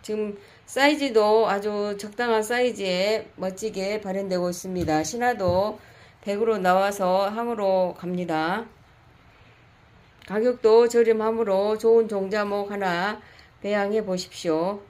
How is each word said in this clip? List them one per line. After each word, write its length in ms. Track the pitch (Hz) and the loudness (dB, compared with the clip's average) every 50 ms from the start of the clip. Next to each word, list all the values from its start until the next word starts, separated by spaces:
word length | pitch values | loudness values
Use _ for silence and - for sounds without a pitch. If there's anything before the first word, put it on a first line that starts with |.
지금 360 | - - 214 214 214 208 208 - - - - - _ | -8 -8 -6 -6 -6 -6 -8 -12 -18 -20 -20 -20 _
사이즈도 840 | - - 254 269 294 302 285 277 277 220 220 208 208 214 226 226 202 | -8 -2 2 2 4 4 2 -2 2 2 2 4 4 4 4 4 2
아주 480 | 196 202 202 214 208 208 202 208 202 202 | 0 -2 -4 -4 -4 -4 -4 -6 -6 -8
적당한 440 | - 208 208 - 240 240 226 220 214 | -10 -12 -4 -4 0 2 2 2 2
사이즈에 840 | 214 240 240 247 247 220 208 196 185 180 180 190 208 220 220 - - - | 0 0 0 0 0 0 -2 -4 -2 0 0 2 0 0 -2 -4 -8 -12
멋지게 640 | - 185 190 185 - 220 220 - 190 190 196 208 214 | -8 -8 -8 -6 -6 -8 -8 -6 -6 -4 -4 -4 -6
발현되고 500 | 208 196 185 196 196 196 185 180 180 180 | -6 -6 -6 -4 -4 -2 -2 -2 -2 -2
있습니다. 520 | 175 180 - 190 185 185 170 156 156 151 156 | -4 -6 -8 -8 -6 -4 -2 0 0 0 0
신화도 760 | 156 - 233 240 247 247 208 196 180 175 185 196 214 214 - - - - - - - _ _ | -2 -4 -2 -2 -2 0 0 0 0 2 2 0 -2 -4 -10 -16 -20 -20 -20 -20 -20 _ _
백으로 380 | - 208 202 202 226 226 220 208 | -8 -6 -2 0 0 0 0 2
나와서 680 | 180 180 180 190 196 202 202 202 190 180 185 190 196 | 4 4 4 4 4 2 0 0 0 2 2 2 2
항으로 680 | 196 208 220 233 240 233 214 202 190 190 185 185 180 - | 0 -2 -4 -4 -4 -4 -2 0 2 2 2 0 0 -2
갑니다. 680 | - - 175 180 180 180 170 160 156 160 165 185 202 - - - _ - _ _ _ _ _ _ _ _ - _ _ - - _ _ _ _ _ _ _ _ _ - _ _ _ _ - | -8 -8 -6 -6 -4 -4 -2 -2 -2 0 -2 -2 -4 -6 -10 -18 _ -20 _ _ _ _ _ _ _ _ -20 _ _ -20 -20 _ _ _ _ _ _ _ _ _ -20 _ _ _ _ -14
가격도 600 | - 185 214 226 247 240 240 - 220 220 233 240 233 | -6 -4 0 0 0 0 2 4 6 6 8 6 6
저렴하므로 920 | 233 233 233 220 226 220 214 220 226 226 226 202 190 190 202 208 220 214 | 4 4 4 4 4 2 2 -2 0 0 0 0 2 0 2 0 -2 0
좋은 280 | 226 226 226 233 226 | 4 4 4 4 4
종자목 640 | 214 214 196 196 190 208 214 208 202 202 202 202 202 | 2 -2 -4 -4 -2 -2 -2 -2 -2 -2 -4 -4 -4
하나 500 | 208 202 196 185 175 170 185 202 214 226 - - - - - _ _ _ | -6 -4 -2 -2 0 0 -2 -2 -4 -6 -12 -20 -20 -20 -20 _ _ _
배양해 440 | - 202 208 208 202 202 208 220 214 | -6 -2 -2 0 0 0 0 -2 -2
보십시오. 760 | 190 185 180 185 - - - - 175 156 156 165 190 208 202 - - | -2 -4 -6 -6 -10 -14 -8 -2 -2 0 0 0 -2 -4 -6 -12 -20